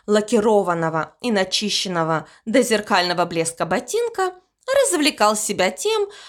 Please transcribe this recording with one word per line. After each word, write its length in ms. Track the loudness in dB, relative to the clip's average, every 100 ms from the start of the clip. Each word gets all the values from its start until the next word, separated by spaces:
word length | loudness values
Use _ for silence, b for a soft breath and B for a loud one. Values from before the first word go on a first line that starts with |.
| 0
лакированного 1080 | 0 2 2 4 2 2 0 0 -2 -6 _
и 100 | -2
начищенного 960 | 0 0 -2 -2 -4 -2 -2 0 -2 -4 B -2
до 160 | 2
зеркального 640 | 2 0 2 0 0 0 -2
блеска 400 | -2 -4 -4 -2
ботинка, 720 | -4 -2 -4 -4 -2 -4 -4 _ _ -2 2
развлекал 520 | 2 2 0 2 2 0
себя 360 | -2 -2 -2
тем, 360 | -2 -2 -2 -4 B